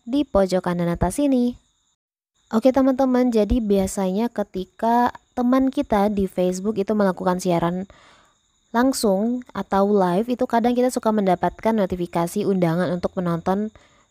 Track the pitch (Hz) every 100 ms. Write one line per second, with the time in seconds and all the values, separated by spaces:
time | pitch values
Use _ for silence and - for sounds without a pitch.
0 | 233 277 294 196 190 185 180 175 170 170
1 | 175 233 285 254 247 247 _ _ _ _
2 | _ _ _ _ _ 226 262 262 262 262
3 | 262 247 254 220 208 247 208 196 190 -
4 | 185 190 240 - 202 185 185 - 226 240
5 | 240 - _ - 240 262 262 294 277 208
6 | 208 202 190 - 180 185 202 214 196 214
7 | 196 175 185 180 185 170 170 180 196 -
8 | - - _ _ _ _ _ 226 262 262
9 | 220 190 226 247 - 196 - 196 202 208
10 | 180 180 233 240 254 233 240 247 254 247
11 | 220 214 190 175 175 - 220 220 185 180
12 | 175 170 170 208 190 190 170 170 175 175
13 | 196 190 175 170 185 196 214 - _ _
14 | _